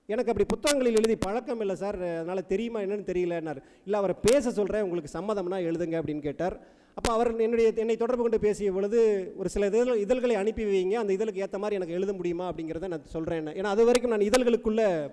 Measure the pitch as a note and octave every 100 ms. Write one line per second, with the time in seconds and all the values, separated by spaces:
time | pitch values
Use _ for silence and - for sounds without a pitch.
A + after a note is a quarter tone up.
0 | - A3 A#3 G#3 A#3+ A3+ - C#4+ B3+ A3
1 | A3+ G3+ F#3 A3+ A#3+ A#3 G3+ E3+ G3 G3+
2 | F3 E3 E3 F#3+ E3 G3 A#3 A3+ F#3+ G#3
3 | F#3 F3+ F3 E3+ D#3+ C3+ - _ F#3 G#3
4 | F#3+ F3 - C#4 A#3+ G#3 G3 G#3+ G3 E3+
5 | D3 D#3+ G3 G3+ F3 F#3+ E3+ D#3+ E3+ E3
6 | D3+ D3 C#3+ C3+ F3 G3+ - _ _ -
7 | - A3+ A#3+ A3+ A3+ A#3 A3+ A3+ A3+ A3
8 | A#3 B3 A#3 A3 G#3 F3 G3+ F#3 G3+ A#3
9 | A3+ G3+ F3+ F3 F#3 G3+ G3+ G#3+ B3 A#3
10 | G3+ B3+ A#3+ G#3+ G#3 A3 G#3+ G3 F#3 A3+
11 | G#3 F#3+ A3 F#3+ G3 G3 G#3 G3+ E3+ E3+
12 | G3 G3 F3 E3+ F3+ E3 D#3+ D#3+ F#3+ E3
13 | C3 E3 E3 E3 D#3 E3+ G3+ G3+ A#3 A#3+
14 | B3 G#3+ G#3 B3+ A#3+ A#3 A3+ A3 G#3+ E3
15 | C#3+